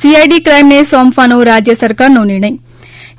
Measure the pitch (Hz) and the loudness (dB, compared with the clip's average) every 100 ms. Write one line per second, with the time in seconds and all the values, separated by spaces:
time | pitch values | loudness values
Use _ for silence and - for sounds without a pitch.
0 | 285 302 311 330 320 285 285 285 294 277 | 0 2 2 0 0 2 2 2 0 0
1 | 254 247 247 240 240 226 220 233 233 220 | 0 0 0 0 0 0 -2 -2 -4 -2
2 | 262 262 208 196 202 - - - - - | 0 0 0 -4 -6 -8 -16 -20 -20 -20
3 | - | -20